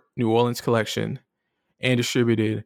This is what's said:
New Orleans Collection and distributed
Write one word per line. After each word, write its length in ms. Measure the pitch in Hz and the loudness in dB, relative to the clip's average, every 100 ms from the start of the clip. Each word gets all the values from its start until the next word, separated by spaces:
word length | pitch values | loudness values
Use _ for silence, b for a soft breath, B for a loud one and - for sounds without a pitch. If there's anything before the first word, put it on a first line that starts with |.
| _ - | _ -4
New 140 | 113 | 2
Orleans 320 | 113 120 113 | 2 2 -2
Collection 560 | - 113 107 - 107 131 - _ _ _ _ _ | 0 0 0 -4 -6 -8 -14 _ _ _ _ _
and 200 | 123 123 | -2 0
distributed 680 | 120 131 117 110 107 107 | 0 0 2 2 0 -4